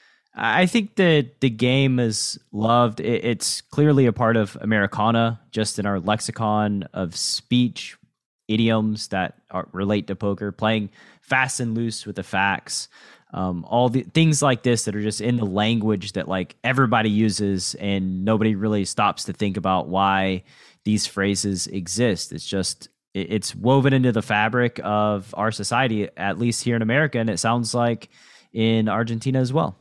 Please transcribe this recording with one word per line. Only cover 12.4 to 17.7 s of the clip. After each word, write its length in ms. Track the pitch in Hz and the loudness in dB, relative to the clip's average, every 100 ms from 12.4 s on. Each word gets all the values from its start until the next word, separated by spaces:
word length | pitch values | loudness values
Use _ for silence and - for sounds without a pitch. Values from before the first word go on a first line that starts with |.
| 98 95 - - - - - - _ | 0 0 -4 -10 -10 -16 -20 -20 _
um, 320 | - 92 87 - | -4 -4 -4 -2
all 200 | 120 123 | 2 2
the 140 | 127 | 0
things 400 | - 160 160 143 | 0 2 4 4
like 220 | 143 123 | 2 2
this 200 | 123 117 | 2 0
that 120 | 110 104 | 0 -4
are 60 | |
just 180 | 107 - | -4 -2
in 160 | 113 120 | 0 0
the 80 | |
language 680 | 104 98 107 117 110 101 101 | 0 0 2 2 0 -2 -4
that, 140 | 98 85 | -6 -4
like, 300 | 95 90 - | -4 -4 -6
everybody 460 | 120 131 123 117 110 | -2 2 4 4 2
uses 680 | 104 110 98 101 95 - | 2 2 2 0 -2 -4